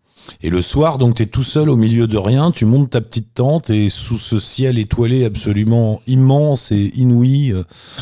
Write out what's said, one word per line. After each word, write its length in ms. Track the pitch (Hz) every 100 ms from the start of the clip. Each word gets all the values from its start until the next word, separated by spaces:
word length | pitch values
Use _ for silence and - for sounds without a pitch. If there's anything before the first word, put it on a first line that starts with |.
| _ _ - -
Et 80 | 82
le 120 | 90
soir, 360 | 87 139 160 139
donc, 180 | 123 117
t'es 100 | 107
tout 160 | -
seul 280 | 127 151 151
au 80 | 123
milieu 280 | 110 117 117
de 120 | 107
rien, 340 | 98 127 165
tu 140 | - 110
montes 240 | 135 131
ta 100 | 120
petite 340 | 98 117 104
tente 360 | - 127 160 -
et 180 | 107 101
sous 300 | - - 117
ce 220 | - 110
ciel 380 | - - 131 120
étoilé 460 | 104 - 117 131
absolument 800 | 117 101 104 104 110 117 110 107 -
immense 680 | 131 131 139 151 131 -
et 180 | 104 101 127
inouï, 580 | 127 120 127 139 135
euh, 100 | 92 87 - - -